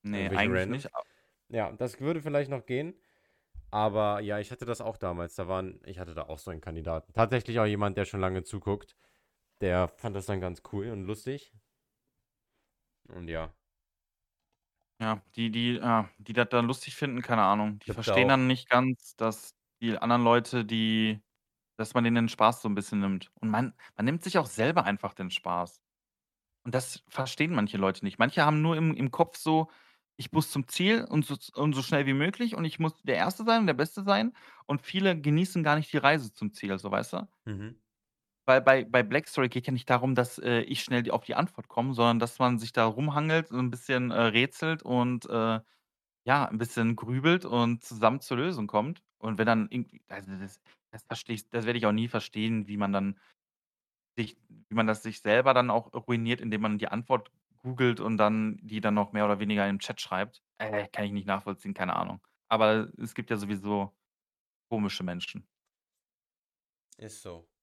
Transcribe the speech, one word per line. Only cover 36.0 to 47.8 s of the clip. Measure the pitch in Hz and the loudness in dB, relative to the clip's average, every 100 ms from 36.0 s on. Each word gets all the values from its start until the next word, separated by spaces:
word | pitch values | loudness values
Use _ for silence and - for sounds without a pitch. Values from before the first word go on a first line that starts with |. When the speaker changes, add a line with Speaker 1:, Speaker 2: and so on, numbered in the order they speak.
| 139 151 113 | 4 4 -2
Speaker 1:
zum | - 107 | -6 -8
Ziel, | - 101 95 | -6 -4 -4
so, | 101 | -2
weißt | 101 - | -2 -2
du? | - 202 _ - | -8 -10 _ -10
Speaker 2:
Mhm. | 98 107 - _ _ _ _ _ _ - | -8 -10 -14 _ _ _ _ _ _ 4
Speaker 1:
Weil | 131 | 6
bei, | 131 135 117 | 8 4 4
bei | 127 | 2
Black | 107 139 - | 4 -2 -2
Story | - 123 | 0 0
geht | 127 123 | 0 -2
ja | |
nicht | 127 - | -4 2
darum, | 123 131 127 | 2 4 2
dass, | 123 - | 0 -2
äh, | 123 117 | 0 0
ich | - - | 0 -6
schnell | - 123 | -2 -2
die, | 117 | 0
auf | 117 - | -4 -2
die | - | -2
Antwort | 175 - - | -2 -6 -6
komme, | - 131 | -4 -2
sondern | 120 117 117 | 4 4 4
dass | 117 - | 0 2
man | 127 120 | 2 2
sich | 113 | -2
da | - 113 | 2 2
rumhangelt, | 110 151 147 156 160 160 | 2 -2 0 2 2 0
so | 123 | -2
'n | 127 | -2
bisschen, | 120 - 127 123 | -4 -2 0 0
äh, | 110 | 2
rätselt | 117 110 135 - 160 160 | 4 4 2 0 -2 -2
und, | - 123 123 123 - | 0 0 2 -2 -2
äh, | 117 113 113 - _ _ _ _ _ 120 | -2 0 -2 -6 _ _ _ _ _ 0
ja, | 139 131 | 2 2
'n | 110 | -2
bisschen | 117 - 113 113 | -4 0 0 0
grübelt | 113 127 151 180 185 | -4 0 2 2 2
und | 120 117 117 | 0 2 0